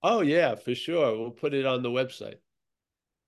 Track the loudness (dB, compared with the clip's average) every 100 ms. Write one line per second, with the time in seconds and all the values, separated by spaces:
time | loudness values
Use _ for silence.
0 | 2 2 4 4 2 0 -4 -6 -2 2
1 | 2 0 -4 -4 -2 0 0 0 -2 -2
2 | -2 -6 -14 -16 _ _ _ _ _ _
3 | _ _